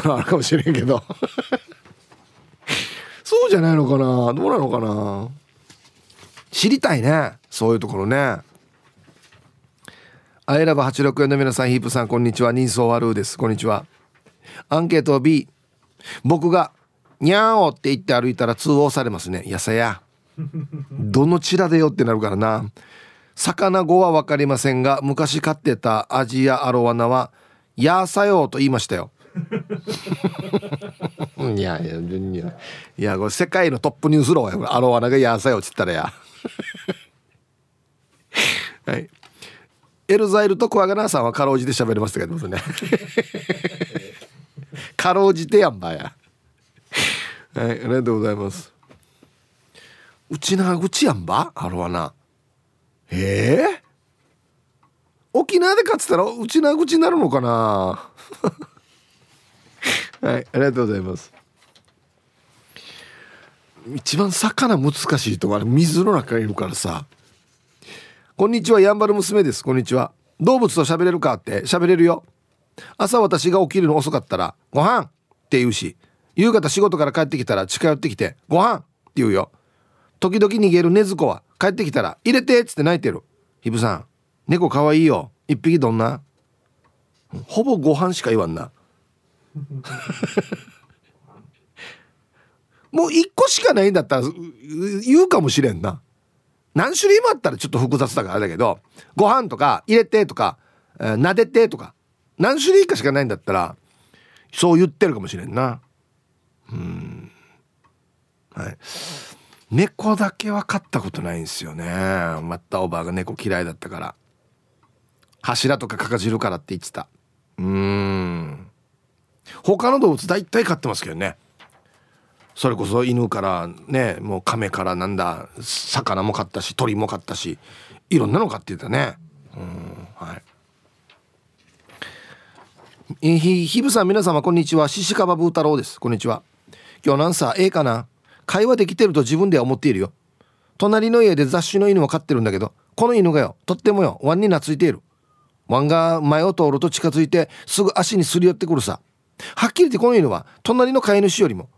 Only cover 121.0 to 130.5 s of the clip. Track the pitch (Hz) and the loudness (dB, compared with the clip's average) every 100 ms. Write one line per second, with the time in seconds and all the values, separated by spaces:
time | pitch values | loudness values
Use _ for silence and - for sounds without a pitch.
121 | 95 85 95 - _ _ - _ _ _ | -8 -6 -8 -8 _ _ -20 _ _ _
122 | _ _ _ _ _ - 131 104 101 117 | _ _ _ _ _ -4 -4 -2 -2 -2
123 | 127 120 113 107 95 90 85 - - 135 | 0 0 -2 -2 -4 -4 -8 -14 -6 -2
124 | 117 85 104 95 - 113 101 - 92 90 | -2 -4 -8 -6 -6 -4 -6 -4 -4 -4
125 | 95 95 87 82 - - - - - 139 | -4 -4 -4 -6 -14 -16 -10 -10 -6 -6
126 | 113 95 107 104 95 95 - - 123 104 | -4 -4 -4 -4 -8 -10 -10 -6 -4 -4
127 | 107 98 - - 87 - - - - - | -6 -8 -12 -10 -10 -12 -16 -20 -20 -20
128 | - 165 104 156 208 107 - 92 - 123 | -2 0 2 0 -2 -6 -12 -14 -6 -4
129 | 127 - - _ - - 87 87 85 - | -4 -8 -20 _ -20 -18 -16 -14 -16 -18
130 | 90 - 82 87 _ | -20 -18 -16 -18 _